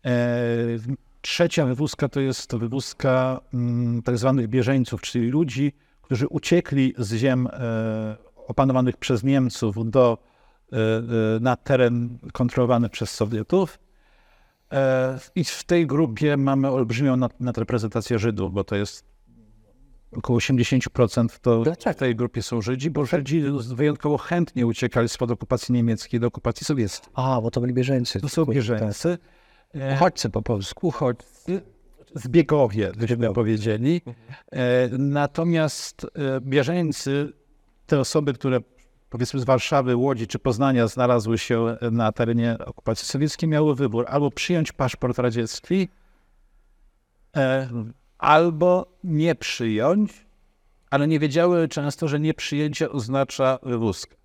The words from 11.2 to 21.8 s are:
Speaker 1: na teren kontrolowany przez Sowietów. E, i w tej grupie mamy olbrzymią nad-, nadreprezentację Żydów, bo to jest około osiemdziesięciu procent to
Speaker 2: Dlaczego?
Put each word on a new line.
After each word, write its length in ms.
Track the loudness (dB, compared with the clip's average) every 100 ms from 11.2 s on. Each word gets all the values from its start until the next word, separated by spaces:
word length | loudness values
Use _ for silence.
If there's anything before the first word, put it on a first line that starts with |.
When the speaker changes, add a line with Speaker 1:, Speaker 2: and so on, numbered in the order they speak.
| 2 2
Speaker 1:
na 160 | 0
teren 600 | 0 0 4 4 2 -4 -8 -14
kontrolowany 560 | -2 0 2 2 2 0
przez 220 | -2 -8
Sowietów. 680 | -2 -2 -2 0 0 0 -6 _ _ _ _ _ _ _ _ _
E, 480 | 0 2 2 0 -4 -6
i 80 | -4
w 200 | -4 -6
tej 240 | 0 2 2
grupie 500 | 2 0 0 0 2
mamy 320 | 2 2 2
olbrzymią 480 | 0 0 2 2 2
nad-, 220 | 0 -2
nadreprezentację 800 | -4 -2 -2 -2 0 -4 -2 0
Żydów, 340 | 0 -2 -2
bo 100 | -2
to 120 | -2
jest 360 | -4 -4 -8 _ _ _ -20 -20 -20 _ _ -20 -20 _ -10
około 200 | 0 0
osiemdziesięciu 520 | 2 2 4 2 0
procent 500 | 2 2 2 0 0
to 240 | 2 4
Speaker 2:
Dlaczego? 300 | 2 0